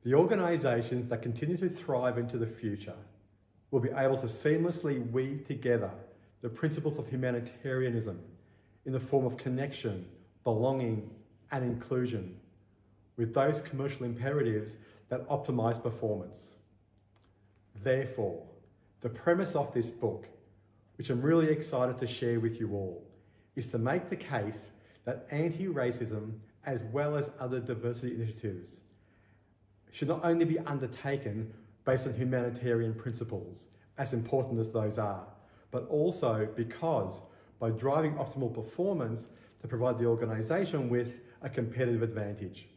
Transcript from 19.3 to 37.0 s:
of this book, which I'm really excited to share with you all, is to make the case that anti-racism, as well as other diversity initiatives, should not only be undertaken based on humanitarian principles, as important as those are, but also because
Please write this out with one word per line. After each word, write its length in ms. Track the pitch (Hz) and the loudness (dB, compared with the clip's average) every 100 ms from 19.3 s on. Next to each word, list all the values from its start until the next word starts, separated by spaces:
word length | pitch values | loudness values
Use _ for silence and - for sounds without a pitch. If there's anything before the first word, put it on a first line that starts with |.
| 175 196 156 | 4 4 2
of 180 | 143 | 0
this 160 | 123 117 | 0 -2
book, 380 | - 113 92 - - - - _ _ _ - | 0 -2 -2 -10 -20 -20 -20 _ _ _ -12
which 120 | - | -2
I'm 120 | 123 | 2
really 280 | 139 165 156 | 6 6 6
excited 480 | 151 - 131 127 123 | 4 0 2 2 2
to 80 | 120 | -4
share 320 | - 120 117 | 0 2 2
with 200 | 113 110 | 2 0
you 140 | 110 | -4
all, 300 | 101 95 85 - - _ _ _ - | -2 -4 -8 -14 -20 _ _ _ -8
is 120 | 117 | -4
to 100 | 117 | 0
make 320 | 117 165 180 | 2 0 0
the 60 | - | -8
case 560 | - 135 104 107 - - - - - | -4 -2 -2 -6 -12 -20 -20 -12 -6
that 220 | 123 - | -6 -4
anti-racism, 1080 | 147 165 165 190 151 123 120 110 107 107 - - - - | 0 0 0 -4 0 0 0 -4 -4 -6 -10 -14 -12 -4
as 180 | 127 110 | -4 -2
well 300 | 127 147 147 | 0 0 0
as 160 | 143 - | -2 -4
other 200 | 127 127 | -4 -4
diversity 560 | 120 117 120 120 123 117 | -2 -2 -2 -2 -4 -4
initiatives, 680 | 113 - 110 90 - - - - _ _ _ _ _ _ _ _ _ | -4 -4 -6 -6 -10 -18 -20 -20 _ _ _ _ _ _ _ _ _
should 160 | - 143 | -4 0
not 160 | 170 | 2
only 220 | 170 170 165 | 4 4 4
be 140 | 160 | 2
undertaken 920 | - 143 123 - 139 135 110 104 110 - - - | 0 -2 -4 -4 -2 -2 -2 -4 -6 -10 -20 -6
based 240 | - 127 139 | 2 2 2
on 60 | |
humanitarian 800 | 117 127 127 120 120 123 117 113 | 0 0 2 0 -2 0 2 2
principles, 760 | 110 131 113 113 101 - - - - - - | -2 -4 -6 -6 -6 -8 -14 -20 -20 -20 -6
as 160 | 110 | -2
important 460 | 120 113 135 127 117 | -2 2 2 2 0
as 120 | 110 | 0
those 260 | 117 107 101 | 0 0 0
are, 300 | 104 98 92 - - - - | -2 -2 -10 -18 -20 -20 -8
but 160 | 127 120 | -6 0
also 580 | 151 160 175 131 110 107 - | 2 2 4 2 2 0 0
because 640 | 113 - 165 143 | -4 -2 0 2